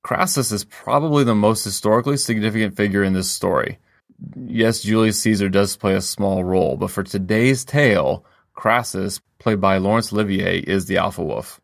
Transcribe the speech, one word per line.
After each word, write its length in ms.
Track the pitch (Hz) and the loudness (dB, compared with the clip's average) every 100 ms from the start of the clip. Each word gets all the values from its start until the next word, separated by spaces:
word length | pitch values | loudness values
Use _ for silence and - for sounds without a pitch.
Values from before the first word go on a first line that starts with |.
Crassus 480 | - 156 185 147 127 | -4 -2 0 -2 -2
is 140 | 104 | -4
probably 580 | - - - 139 160 147 | -8 -14 -2 0 2 2
the 100 | 120 | 4
most 300 | 107 104 107 | 4 2 2
historically 520 | 101 95 107 110 127 143 | -4 -4 2 2 2 -4
significant 600 | - 110 107 110 107 98 | -2 -2 0 0 -2 0
figure 260 | 104 101 | 0 2
in 100 | 98 | 2
this 160 | 95 95 | 0 -2
story. 500 | - 98 76 - - _ _ _ _ - | -4 0 0 -2 -8 _ _ _ _ -18
Yes, 460 | - 123 117 113 113 | -14 -8 0 0 0
Julius 380 | 104 110 110 101 | 0 2 4 2
Caesar 280 | 110 107 98 | 0 2 2
does 260 | 98 98 | 2 0
play 200 | - 101 | 0 0
a 60 | 95 | 0
small 420 | 95 - 101 95 | -2 -2 0 0
role, 340 | 90 92 78 67 | 0 2 2 0
but 140 | 98 | -4
for 100 | - | -4
today's 640 | 95 101 92 107 127 131 | -4 -6 0 2 4 2
tale, 580 | - 147 139 98 67 - _ _ _ | -2 2 4 4 2 -2 _ _ _
Crassus, 680 | - 110 120 120 101 95 - _ _ | -4 0 0 -2 -6 -6 -8 _ _
played 200 | 117 104 | -2 2
by 180 | 98 95 | 2 2
Laurence 360 | 95 113 110 | 2 0 0
Olivier, 460 | 104 104 95 92 92 | -4 -2 -2 -2 -2
is 260 | - 98 | -2 -2
the 120 | 90 90 | 0 -2
alpha 260 | 87 - | -2 -4
wolf. 360 | 80 55 - - | -6 -6 -10 -20